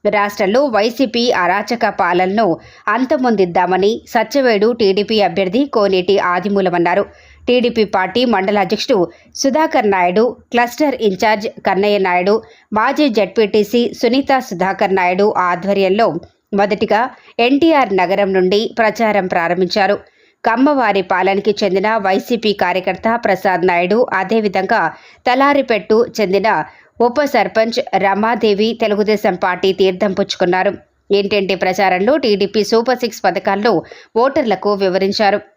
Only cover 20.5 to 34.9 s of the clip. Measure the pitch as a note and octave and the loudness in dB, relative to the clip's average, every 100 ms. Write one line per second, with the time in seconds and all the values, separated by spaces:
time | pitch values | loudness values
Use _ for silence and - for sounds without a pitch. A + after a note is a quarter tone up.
20.5 | A3+ C#4 C#4 A3+ G3 F#3+ F#3 F#3 G3 G#3+ | 2 2 2 0 0 0 0 0 0 -2
21.5 | G3+ G#3 F#3+ G#3 A3 G3 F#3+ A#3+ A#3 G#3+ | -2 0 0 0 0 0 -2 -2 -2 -2
22.5 | G3+ F3+ F3+ F#3 F3+ A3 A3+ A3+ F#3 G3+ | 0 0 0 -4 -4 -2 -2 0 0 0
23.5 | F3+ F#3 F3 F3+ A3 B3 F#3 F#3+ A3+ G#3 | 0 0 0 2 0 0 -2 -2 0 0
24.5 | F#3+ F#3+ A3+ D#3+ - - _ - B3+ C#4 | -2 0 0 0 -6 -20 _ -2 2 2
25.5 | C#4+ C4 G#3+ - A3 - - G3 G3 G#3+ | 2 0 -2 2 0 0 -2 0 2 2
26.5 | F3 D3+ - _ _ A#3+ A#3+ C#4+ B3 G3 | 0 -4 -14 _ _ 0 0 0 0 0
27.5 | A3 A3+ A#3 - F#3+ F#3+ G3 A3 A#3+ A3+ | 0 0 -2 -4 -2 0 0 0 0 0
28.5 | G3+ A3 A3+ A3+ G#3 G#3 G3+ G#3+ F3+ F#3+ | 2 0 0 -2 0 0 0 0 -2 -4
29.5 | F3+ F#3+ F#3 F#3+ F#3 G#3 F#3+ G3 - F3+ | 0 -2 2 0 0 -2 -2 -4 -2 0
30.5 | F#3 G3 - _ _ _ G3+ G3 G#3 F#3+ | 2 0 -2 _ _ _ -2 0 -2 -2
31.5 | F#3 F#3 F#3 F#3+ F#3 G#3 D4+ C4 G3+ G3 | -2 -2 0 0 2 2 2 0 0 0
32.5 | A3 G3+ A3+ A#3 B3 A#3 - G3 F3+ G#3 | -2 0 0 0 -2 -4 -2 -2 -2 -2
33.5 | G3 A3+ F#3 - - - A3 C4 D#4 A#3+ | 0 0 0 -4 -20 -6 -2 0 0 -2
34.5 | F#3 G3+ G3+ F#3+ | -2 -2 0 0